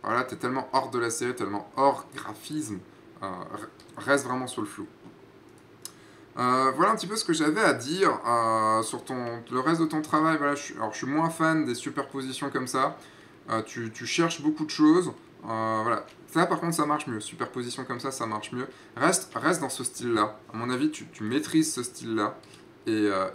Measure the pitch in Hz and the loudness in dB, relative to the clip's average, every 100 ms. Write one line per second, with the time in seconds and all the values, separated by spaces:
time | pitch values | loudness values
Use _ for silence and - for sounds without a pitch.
0 | 101 120 127 104 123 131 131 135 123 123 | 0 0 0 -4 -4 -4 0 0 0 -2
1 | 117 113 120 123 98 104 - - 139 135 | -2 -2 -4 -2 -4 -4 -6 2 2 2
2 | - - - 107 - 151 113 95 - - | -8 -12 -12 -12 -8 -6 -6 -8 -12 -20
3 | - - 98 90 95 - - - - - | -20 -12 -10 -8 -10 -12 -12 -16 -18 -10
4 | 123 139 123 127 127 - 104 - 101 - | 2 2 4 -4 -4 -6 -6 -8 -14 -14
5 | - - - - - - - - - - | -20 -20 -20 -20 -20 -20 -20 -18 -18 -18
6 | - - - - 123 127 135 131 190 220 | -20 -20 -16 -2 2 4 4 4 2 2
7 | 180 214 - 160 156 156 196 123 120 180 | -2 -4 0 2 2 4 4 2 -2 2
8 | 180 117 117 117 113 113 110 110 110 - | 2 2 2 2 4 4 4 2 0 -6
9 | - 127 120 117 120 127 147 165 160 156 | -6 -6 -4 -8 -4 0 2 2 2 0
10 | 151 156 160 156 143 139 - - 110 - | 0 2 4 2 0 0 -6 -6 -6 -4
11 | 127 151 165 165 160 160 131 117 147 180 | -2 0 0 2 2 4 0 -2 -4 -6
12 | - 139 131 127 143 139 127 135 143 - | -6 -6 -8 -6 -4 -4 -2 0 0 -2
13 | - - - - - 113 110 117 113 - | -18 -20 -20 -20 -4 -4 -4 -8 -8 -8
14 | 120 - 165 - 147 156 151 - 151 170 | -4 2 2 2 -2 0 -4 6 8 8
15 | 175 - - - 107 110 110 110 113 110 | 4 -6 -18 -16 -4 0 2 2 2 0
16 | - - - 165 175 160 170 165 147 147 | -4 -20 -2 2 2 2 0 0 2 0
17 | 143 110 - - - 127 120 120 127 123 | -2 -6 -8 -8 -6 -4 -6 -6 -6 -6
18 | 135 131 113 107 - 123 131 - - - | -6 -6 -4 -6 -6 -6 -8 -12 -16 0
19 | 151 180 - - 139 175 139 - 123 - | 2 2 -2 -2 0 0 -2 -4 -6 -4
20 | 120 110 107 - - 110 120 127 151 156 | 0 2 2 -2 -12 -6 -2 0 0 -2
21 | - - 107 135 147 160 156 - - - | -14 -8 -2 -2 2 2 4 -2 -6 -8
22 | 117 110 104 - - - - - - 110 | -4 0 0 -4 -18 -20 -20 -8 -2 2
23 | 104 95 95 | 4 2 0